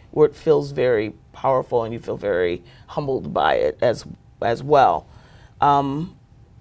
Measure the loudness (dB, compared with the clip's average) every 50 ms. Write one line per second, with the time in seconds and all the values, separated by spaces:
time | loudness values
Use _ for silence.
0 | -20 -6 0 2 2 2 2 0 0 2 2 2 0 -2 -4 -2 0 0 0 0
1 | -2 -4 -8 -12 -20 _ -12 -4 -2 0 0 0 -2 -2 -2 -2 -2 -4 -6 -10
2 | -8 -10 -8 -6 -4 -2 0 0 0 0 -2 -4 -10 -16 -20 -20 -20 -12 -8 -6
3 | -4 -4 -4 -4 -6 -4 -2 0 2 2 2 2 0 -2 -2 -2 -2 -2 -2 -2
4 | -8 -14 -18 -20 _ -20 -10 -6 -4 -4 -4 -4 -2 2 4 4 6 4 2 0
5 | -4 -10 -18 -20 -20 -20 -20 -20 -20 -20 _ 0 2 2 4 2 2 0 -4 -6
6 | -6 -8 -12 -18 -20 _ -20 -20 -20 -20 -20 -20